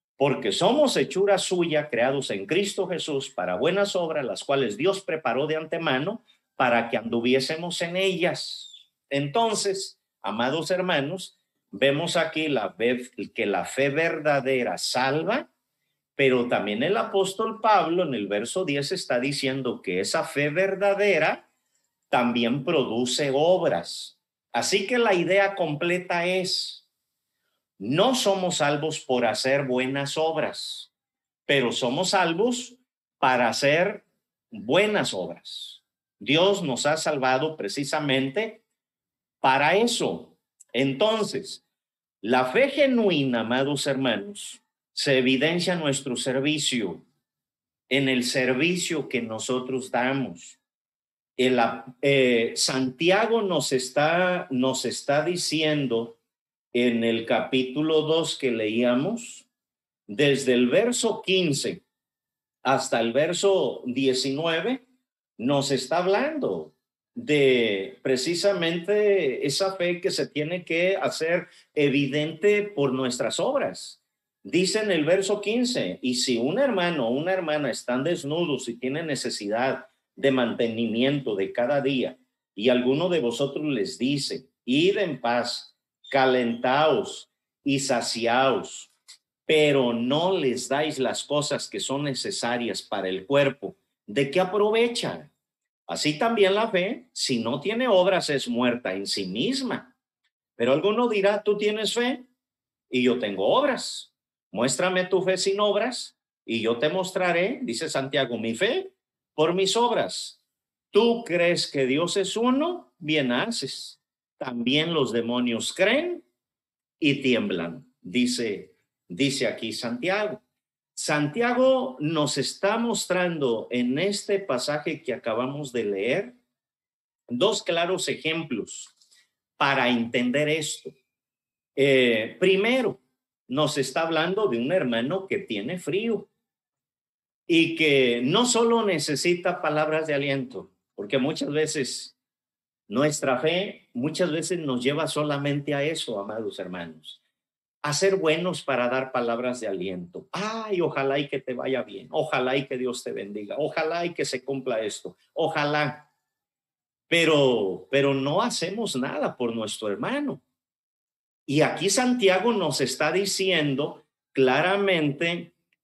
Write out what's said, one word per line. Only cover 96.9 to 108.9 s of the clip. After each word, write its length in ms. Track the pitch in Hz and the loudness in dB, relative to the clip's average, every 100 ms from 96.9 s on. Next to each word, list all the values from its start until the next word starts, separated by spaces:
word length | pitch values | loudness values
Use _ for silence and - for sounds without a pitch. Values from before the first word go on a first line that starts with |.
| 254 - | -4 -10
si 260 | - - 120 | -6 -2 -2
no 200 | 113 143 | -2 -4
tiene 280 | 190 226 254 | -2 -2 2
obras, 420 | 190 180 180 - | 4 4 2 0
es 180 | 139 123 | -2 -2
muerta 460 | 120 123 120 - | 0 0 0 -4
en 120 | 95 101 | -6 -4
sí 200 | 107 95 | -4 -4
misma". 680 | 101 185 269 254 139 - _ _ _ _ _ _ - | -2 -2 -2 -4 -6 -10 _ _ _ _ _ _ -4
Pero 180 | 120 | 2
alguno 340 | 147 190 220 240 | 2 2 2 0
dirá, 360 | 214 196 208 | 2 2 2
"Tú 140 | 208 208 | 0 0
tienes 360 | 208 214 208 | 0 -2 -2
fe 320 | 233 240 277 - _ _ _ _ _ _ | -2 -2 -2 -8 _ _ _ _ _ _
y 140 | 123 | 0
yo 160 | 123 123 | 2 2
tengo 280 | 104 95 104 | -2 0 2
obras. 640 | 220 285 240 - - - _ _ _ _ | 4 2 0 -4 -10 -14 _ _ _ _
Muéstrame 540 | 95 120 - 180 185 180 | -2 -2 0 0 0 0
tu 160 | 190 | 0
fe 160 | 175 185 | 2 0
sin 220 | 196 202 | 0 0
obras 600 | 208 202 240 247 - _ _ _ | 2 2 -2 -4 -10 _ _ _
y 180 | - 113 | -6 -2
yo 160 | 110 117 | 0 0
te 120 | 151 | 0
mostraré", 720 | 180 180 190 180 170 190 277 | 0 -2 -2 0 2 0 -2
dice 260 | 226 170 156 | -6 -6 -4
Santiago, 500 | 147 135 143 127 113 | -4 -2 -2 -2 -2
"mi 180 | 113 113 | -4 0
fe 360 | 202 349 381 | 0 0 -4